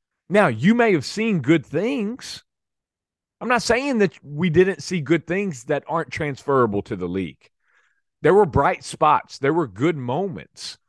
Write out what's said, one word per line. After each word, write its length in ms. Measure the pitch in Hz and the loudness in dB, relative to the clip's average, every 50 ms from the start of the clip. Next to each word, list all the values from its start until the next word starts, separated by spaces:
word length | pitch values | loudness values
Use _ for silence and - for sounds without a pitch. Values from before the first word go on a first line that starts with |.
| _ _ _ _ _ - | _ _ _ _ _ 0
Now, 180 | 170 208 196 | 2 2 2
you 300 | 151 113 107 131 196 233 | 2 2 0 2 2 4
may 160 | 240 233 226 | 4 4 2
have 120 | 190 147 120 | 2 0 -2
seen 360 | - - 196 220 226 208 160 | -4 -6 -4 -2 -2 -2 0
good 260 | 117 131 170 160 - | 2 2 2 2 0
things. 800 | - - 156 202 247 285 254 202 208 247 - - - - - - _ _ _ _ _ _ _ _ _ _ _ _ _ _ _ _ _ _ - | -2 -4 -2 -2 -2 -2 -4 -4 -6 -8 -10 -12 -14 -16 -16 -18 _ _ _ _ _ _ _ _ _ _ _ _ _ _ _ _ _ _ -8
I'm 80 | - 226 | -4 -2
not 140 | 247 233 | -2 0
saying 360 | - - 226 247 277 285 262 220 | 2 0 0 0 0 0 0 2
that 180 | 202 156 - - | 2 0 0 -6
we 280 | - 139 147 147 185 180 | -16 -12 -4 -2 0 2
didn't 340 | 147 170 185 196 185 - - | 4 4 4 4 2 -6 -6
see 160 | - 185 175 | -6 -6 -4
good 260 | 139 143 170 165 - | 0 0 0 0 0
things 380 | - 175 196 208 196 147 117 117 | -2 -4 -4 -4 -6 -8 -8 -6
that 180 | 143 151 143 - - | -4 -4 -4 -4 -4
aren't 240 | 156 165 156 - | -4 -6 -4 -6
transferable 720 | - - 160 147 131 - - 143 139 135 120 107 101 101 | -6 -6 -6 -6 -6 -6 -2 2 4 4 4 2 2 -2
to 120 | 95 - 113 | -4 -6 -6
the 140 | 90 90 87 | -6 -6 -4
league. 420 | 87 95 92 76 - _ _ _ _ _ _ _ _ _ _ _ _ _ _ _ _ _ | -4 -4 -4 -6 -8 _ _ _ _ _ _ _ _ _ _ _ _ _ _ _ _ _
There 120 | - 151 180 | 2 4 6
were 120 | 208 208 | 6 4
bright 380 | 147 104 139 139 175 185 - - | 4 2 2 2 2 0 -4 -8
spots. 540 | - - - 160 151 143 - - - - - | -10 -4 2 2 4 4 2 0 -4 -10 -4
There 140 | 135 139 | -2 0
were 140 | 160 175 160 | 0 0 -2
good 300 | 113 92 98 131 170 170 | -4 -4 -2 -2 -2 -2
moments. 800 | 143 123 120 131 165 196 196 127 82 - _ _ - - - - - _ | -2 -4 -4 -4 -4 -4 -6 -8 -10 -14 _ _ -18 -16 -16 -16 -18 _